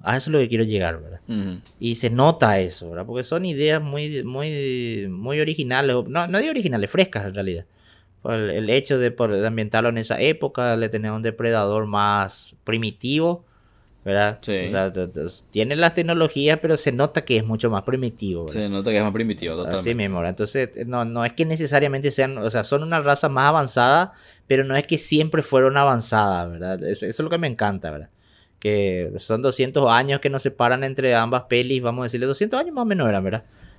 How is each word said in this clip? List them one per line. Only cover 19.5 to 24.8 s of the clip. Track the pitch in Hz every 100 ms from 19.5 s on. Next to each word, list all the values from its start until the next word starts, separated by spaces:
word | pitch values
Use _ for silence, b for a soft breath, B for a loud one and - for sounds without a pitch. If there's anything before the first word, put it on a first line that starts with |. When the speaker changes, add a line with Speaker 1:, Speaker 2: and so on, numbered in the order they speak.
Speaker 1:
Así | 82
Speaker 2:
totalmente. | 87 95 95
Speaker 1:
mismo, | 117 101 92
¿verdad? | 85
Entonces, | 90 104 139 123 - 120
no, | 123
no | 117 117 117
es |
que | -
necesariamente | 160 160 151 143 143 135 143
sean, | 135 135 131
o | 110
sea, | 107
son | 104 143
una | 160 165
raza | 143 139 156
más | 135 143
avanzada, | 160 135 - 123 151 185 b b b _
pero | 135
no | 135
es | 135